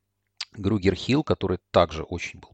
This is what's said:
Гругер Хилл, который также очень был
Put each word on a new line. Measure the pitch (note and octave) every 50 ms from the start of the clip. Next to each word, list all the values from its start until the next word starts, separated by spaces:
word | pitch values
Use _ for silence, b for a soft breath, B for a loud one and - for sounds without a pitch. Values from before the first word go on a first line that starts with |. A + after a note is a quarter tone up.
| _ _ _ _ _ _ _ - - - -
Гругер | - F#2+ G2+ A2 G2+ F2 G2 F2+
Хилл, | - - - B2+ D3+ -
который | - F#2 - - F#2 F#2 - _ _
также | - F#2+ F2 E2 D#2+ D#2+
очень | - - F2+ E2 - - - -
был | - -